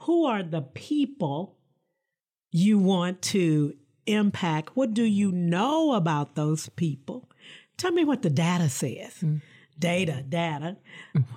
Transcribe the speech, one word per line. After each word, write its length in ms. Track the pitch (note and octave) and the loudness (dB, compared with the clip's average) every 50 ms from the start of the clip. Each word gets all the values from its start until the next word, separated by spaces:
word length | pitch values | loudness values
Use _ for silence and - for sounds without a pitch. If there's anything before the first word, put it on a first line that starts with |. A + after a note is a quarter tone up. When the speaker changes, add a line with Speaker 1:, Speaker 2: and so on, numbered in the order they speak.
Speaker 1:
Who 240 | - D#4 E4+ E4+ D#4+ | -2 0 2 2 2
are 180 | C4 A3 G3 F#3 | 2 0 -2 -4
the 180 | D#3 E3 D#3 | -4 -4 -6
people 960 | C3 - - - - - D4+ D4 C#4 - - - F3+ C#3 C#3 D#3 F#3+ - - _ _ _ _ _ _ _ _ _ _ _ _ _ _ _ _ _ _ _ | -6 -6 -12 -12 -6 -4 0 0 0 -2 -2 -4 -4 -4 -2 -4 -8 -10 -14 _ _ _ _ _ _ _ _ _ _ _ _ _ _ _ _ _ _ _
you 260 | - E3 F#3 G#3+ G#3+ | 2 2 4 4 4
want 440 | G3+ F#3 F#3 G3 F3 F3 F3+ F3+ - | 4 4 4 2 2 0 -2 -4 -4
to 520 | - - - G3 F3 D#3+ D3+ D3+ D3 D3 - - _ _ _ _ - | -4 -2 0 2 2 4 4 2 2 0 -4 -8 _ _ _ _ -4
impact? 720 | - G#3 G#3+ G#3 G3+ - - F#3+ E3 D#3 D#3 D#3+ - - | -2 0 2 2 2 0 0 -2 0 0 -2 -4 -4 -2
What 180 | B3+ C4+ A#3 G#3 | -2 0 0 0
do 100 | A#3 A#3 | 0 2
you 280 | A3 G3+ G3 G#3 G3 | 2 2 2 2 2
know 640 | F3+ F3+ F3 E3+ E3+ F3+ G#3+ C4+ D#4 E4 D#4+ D4+ B3 | 0 0 0 0 2 2 0 0 2 2 2 2 2
about 420 | G3+ D#3+ E3+ D3+ D3 D3 - - | 2 2 2 0 0 -2 -4 -4
those 340 | D#3 D3+ D3+ D#3+ D#3 - - | -2 0 0 0 -2 -4 -8
people? 600 | - - F3 D#3 C#3 C3 - - G3+ B3+ - _ _ _ - - - - - _ _ | -6 -4 -2 -2 -4 -6 -10 -12 -12 -12 -14 _ _ _ -20 -20 -20 -20 -20 _ _
Tell 140 | - - F#4 | -4 -2 0
me 120 | E4+ F4+ D#4+ | 2 2 2
what 160 | D4 C4 - | 2 2 0
the 80 | - E3 | 0 0
data 400 | C3+ D3+ E3 F3 F3+ F3 E3+ C#3 | 2 2 2 2 2 2 2 0
says." 460 | - - D#3 - A2+ - - - - - E3+ | 0 -2 -4 -6 -6 -8 -14 -14 -8 -4 -2
Speaker 2:
Mm. 180 | D#3 D3+ D3 - - - - - _ _ D3+ | -2 -2 -2 -6 -10 -20 -20 -20 _ _ -4
Speaker 1:
Data, 440 | E3 E3+ F3 F3+ F#3 D#3+ C#3 B2+ C#3 | -2 0 0 0 0 -2 -4 -6 -6
data. 500 | C3+ D#3+ E3+ E3+ E3 D3+ C#3+ D3+ F3 G3+ - _ - - - - - - D3+ B2 - - | -4 -4 -2 -2 -2 -4 -4 -6 -8 -10 -10 _ -20 -20 -20 -10 -2 0 0 0 0 -4